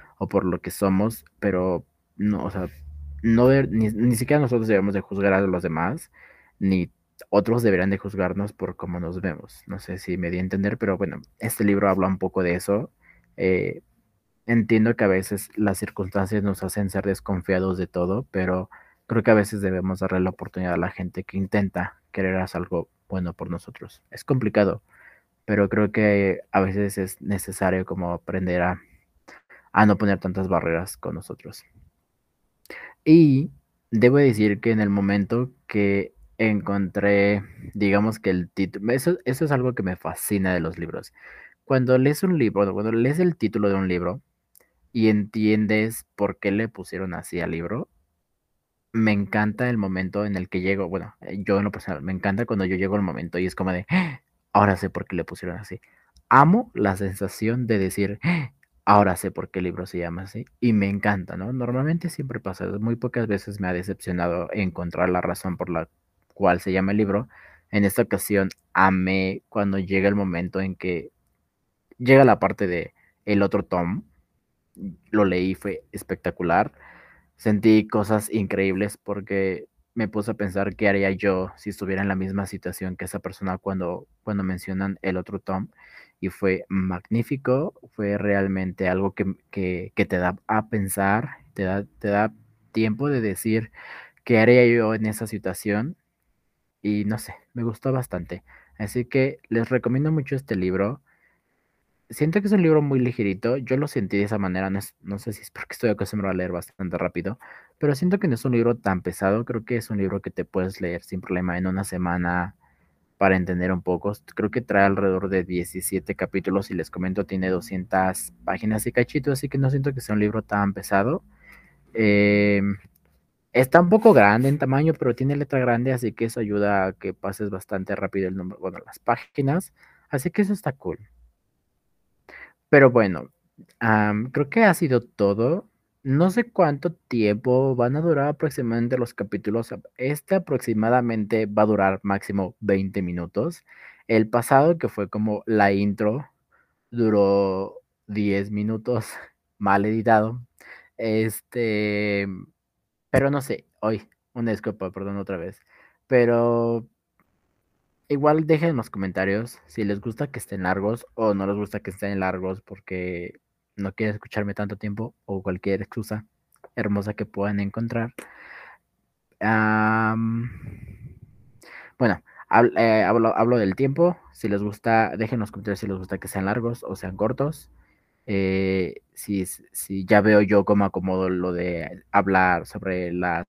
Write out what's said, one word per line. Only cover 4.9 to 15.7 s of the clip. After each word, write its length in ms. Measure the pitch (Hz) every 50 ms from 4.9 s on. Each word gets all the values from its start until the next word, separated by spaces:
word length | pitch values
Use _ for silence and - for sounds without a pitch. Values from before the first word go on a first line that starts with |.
| 98
de 60 | 98
juzgar 320 | 92 - 101 98 98 98 95
a 80 | 95
los 220 | 101 95 90 90 85
demás, 500 | 87 80 78 82 92 131 165 - - _ - - - - _ _ _ _ -
ni 320 | - 95 95 92 87 82 _ _ _ _ _ _ - -
otros 320 | - 101 98 - 117 123 117
deberían 280 | 110 95 87 92 98
de 80 | 98 95
juzgarnos 540 | - 98 95 95 92 90 90 95 101 104 -
por 240 | - 92 92 90
cómo 240 | - - 92 87 87
nos 200 | 87 82 90 92
vemos. 420 | 92 92 78 76 - - - - -
No 140 | - - 95
sé 180 | - - 92 95
si 200 | - - 90 90
me 120 | 90 85
di 80 | 90 90
a 40 | 92
entender, 360 | 92 101 98 98 101 110 -
pero 180 | - 101 95 90
bueno, 220 | 101 90 76 73 - _ _ -
este 260 | - 117 - - 113
libro 240 | 101 101 98 101 98
habla 180 | 95 95 92
un 120 | 95 95 92
poco 240 | 95 92 - 95 92
de 120 | 87 87
eso. 380 | 90 - - 101 104 143 - _ _ _ _ _ _ _ _ _ -
Eh, 440 | 92 92 92 90 95 90 - - _ _ _ _ _ _ _ _ _ _ _ _ _
entiendo 520 | - 117 117 104 107 117 110 107 117 117
que 80 | - 117
a 40 | 101
veces 400 | 95 95 95 - 104 95 - - -
las 220 | - 107 101